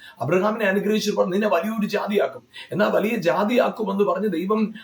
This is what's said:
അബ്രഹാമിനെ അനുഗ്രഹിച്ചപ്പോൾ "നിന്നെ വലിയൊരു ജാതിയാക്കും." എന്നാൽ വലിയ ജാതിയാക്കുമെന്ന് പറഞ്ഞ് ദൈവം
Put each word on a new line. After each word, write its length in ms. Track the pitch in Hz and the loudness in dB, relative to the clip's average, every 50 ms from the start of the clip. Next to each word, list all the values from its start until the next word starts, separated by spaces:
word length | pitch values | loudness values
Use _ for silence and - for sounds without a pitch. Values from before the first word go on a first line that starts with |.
| - - - - | -18 -20 -12 -8
അബ്രഹാമിനെ 440 | 139 135 165 185 185 214 214 220 220 | -2 0 2 2 2 0 0 0 0
അനുഗ്രഹിച്ചപ്പോൾ 600 | 190 190 202 180 208 214 214 196 208 190 202 202 | 0 0 2 0 0 0 0 0 0 0 0 0
"നിന്നെ 220 | 190 175 202 220 214 | 0 0 0 0 2
വലിയൊരു 400 | 185 170 170 214 226 226 208 196 | 2 0 0 0 -2 -2 -2 -2
ജാതിയാക്കും." 560 | - 202 - 202 214 202 160 - - - - _ - - - - | -2 -2 -4 -2 0 0 0 0 -2 -8 -18 _ -20 -20 -14 -6
എന്നാൽ 180 | - 160 208 220 | -2 0 0 2
വലിയ 280 | - - 185 214 240 214 | 2 2 0 0 0 0
ജാതിയാക്കുമെന്ന് 840 | 165 165 156 180 208 208 247 233 - 202 190 - 220 190 196 196 202 | 0 0 2 2 2 2 2 2 2 2 0 -4 -4 -2 0 2 2
പറഞ്ഞ് 260 | 196 175 190 202 220 | 2 2 0 0 -2
ദൈവം 440 | 180 156 180 190 220 220 220 196 - - | -2 -2 -2 0 0 0 0 -2 -4 -8